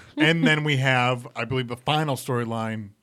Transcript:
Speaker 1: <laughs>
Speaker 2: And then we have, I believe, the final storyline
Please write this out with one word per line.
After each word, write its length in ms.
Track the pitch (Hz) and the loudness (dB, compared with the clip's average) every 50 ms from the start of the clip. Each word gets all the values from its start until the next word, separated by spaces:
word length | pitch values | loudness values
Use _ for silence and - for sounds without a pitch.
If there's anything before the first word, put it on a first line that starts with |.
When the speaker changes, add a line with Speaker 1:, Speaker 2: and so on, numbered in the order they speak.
| - | -10
Speaker 1:
<laughs> 120 | - - 285 | -10 -4 0
Speaker 2:
And 280 | 311 160 165 165 165 202 | 2 2 4 4 4 4
then 160 | 156 151 151 | 2 2 2
we 140 | 151 143 131 | 0 0 2
have, 500 | 131 135 131 127 123 123 127 120 123 - - | 2 2 4 4 4 2 0 -2 -4 -8 -10
I 80 | 123 117 | -8 -6
believe, 220 | 113 135 131 131 117 | -4 -2 -4 -2 -4
the 80 | 120 - | -6 -6
final 380 | - - 151 151 156 151 135 | -2 -2 0 0 0 -2 -4
storyline 760 | 117 - - 127 120 120 113 113 113 113 110 110 110 107 101 107 _ | -4 -4 -4 -4 -2 -2 -2 -4 -4 -4 -4 -4 -6 -8 -12 -16 _